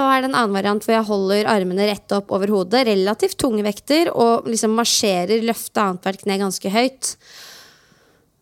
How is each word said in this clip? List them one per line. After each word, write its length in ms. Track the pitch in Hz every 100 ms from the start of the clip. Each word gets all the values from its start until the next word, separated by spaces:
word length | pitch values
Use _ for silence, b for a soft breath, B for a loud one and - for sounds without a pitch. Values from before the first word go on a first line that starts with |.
| 269
er 140 | 269
det 80 | 262
en 80 | 262
annen 160 | 220
variant 300 | 196 196 208
hvor 100 | -
jeg 140 | 226 214
holder 400 | 202 190 202 214
armene 380 | 220 185 185 208
rett 240 | 202 -
opp 160 | 202 196
over 160 | 196 196
hodet, 380 | 208 180 240 240
relativt 480 | 202 190 220 381 -
tunge 280 | 277 214
vekter, 480 | 208 208 - 302 339
og 300 | - 233 233 -
liksom 300 | 226 220 220
marsjerer, 680 | 226 - 214 185 180 226
løfter 400 | 226 226 - -
annethvert 400 | 202 180 190 196
kne 140 | 208 196
ganske 320 | 196 180 196
høyt. 460 | 214 254 262 - - B B B B B B B B B B B _